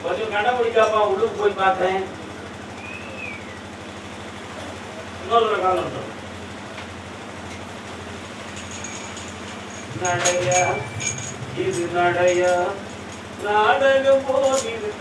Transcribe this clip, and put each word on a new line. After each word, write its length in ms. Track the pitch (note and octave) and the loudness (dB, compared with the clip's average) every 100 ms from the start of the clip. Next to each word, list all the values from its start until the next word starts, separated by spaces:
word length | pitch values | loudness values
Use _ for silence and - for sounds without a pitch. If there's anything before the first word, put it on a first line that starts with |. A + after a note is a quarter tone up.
கொஞ்சம் 280 | G3+ G3+ A3 | -2 -2 0
கண்ண 140 | G#3 A3+ B3 | 2 2 2
முடிக்காப்பா, 420 | A3+ A3 G#3+ G#3+ G#3 | 4 6 6 4 4
உள்ளுக்கு 280 | F#3+ A3+ G3+ | 4 0 2
போய் 180 | G3+ G3 | 2 4
பார்த்தேன். 420 | F#3+ F#3 F3+ F#3+ F#3+ - - - - - - - - - - - C6+ - - - - - - - - - - - - - - - - - - - | 2 4 2 0 -2 -8 -12 -12 -12 -12 -12 -12 -10 -10 -10 -10 -10 -10 -12 -12 -12 -12 -12 -12 -12 -12 -12 -12 -12 -10 -10 -10 -10 -12 -12 -10
இன்னொரு 240 | - A#3 G#3+ | 4 6 6
தடவை 140 | G3 | 4
காலம் 300 | F#3 F3+ D3 | 4 2 0
வரும். 180 | - - - - - - - - - - - - - - - - - - - - - - G3+ - - - - - - - - - - - - - - - - - E3 | -4 -8 -10 -12 -12 -12 -12 -12 -12 -12 -12 -12 -12 -12 -12 -10 -10 -10 -12 -12 -12 -10 -10 -12 -12 -12 -10 -10 -10 -10 -10 -10 -10 -10 -10 -10 -10 -12 -12 -10 -4
நடையா, 580 | F3+ F3 F3 F3+ F3+ F3+ F3+ - - - - - - - - - | 0 4 4 4 4 4 4 0 -4 -2 -2 -2 -8 -8 -8 -2
இது 180 | F#4 F4 A#3+ F3 | 0 0 0 4
நடையா, 580 | F3 F3 F3+ F3 F3+ F3+ F3+ G3 - - - - - - G#4 | 4 6 6 6 4 4 2 -2 -8 -10 -12 -12 -12 -6 2
நாடகம் 760 | G#4 G#4+ C4+ C4+ C4+ C4+ C4+ C4 | 6 6 6 6 6 6 6 6
போல் 400 | C4+ C4+ C4 A3+ | 4 4 2 0
இருக்கு. 240 | A3+ G#3+ G4 | -4 -6 -6